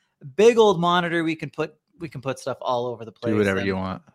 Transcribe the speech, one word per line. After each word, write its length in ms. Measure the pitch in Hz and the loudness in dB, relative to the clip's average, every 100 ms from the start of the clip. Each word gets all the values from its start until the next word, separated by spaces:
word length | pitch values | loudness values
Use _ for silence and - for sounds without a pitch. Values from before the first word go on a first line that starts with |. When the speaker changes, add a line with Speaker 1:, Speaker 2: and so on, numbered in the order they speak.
| _ _ 143 127 | _ _ -8 4
Speaker 1:
big 220 | 220 233 | 4 6
old 200 | 214 170 | 4 4
monitor. 460 | 175 175 170 170 | 2 2 0 -2
We 120 | 165 160 | -2 -4
can 120 | 147 | -8
put, 260 | - 156 - _ _ | -8 -8 -10 _ _
we 100 | 165 | -16
can 100 | 135 | -10
put 180 | 135 131 | -8 -8
stuff 200 | - 123 | -8 -8
all 260 | - 123 123 | -4 -4 -4
over 200 | 113 113 | -8 -14
the 60 | |
place, 200 | - 117 | -8 -2
Speaker 2:
Do 60 | 104 | 0
whatever 200 | 98 95 | 0 0
Speaker 1:
and 80 | 95 | -2
Speaker 2:
you 100 | 95 | -4
want. 260 | 92 92 - | -6 -10 -14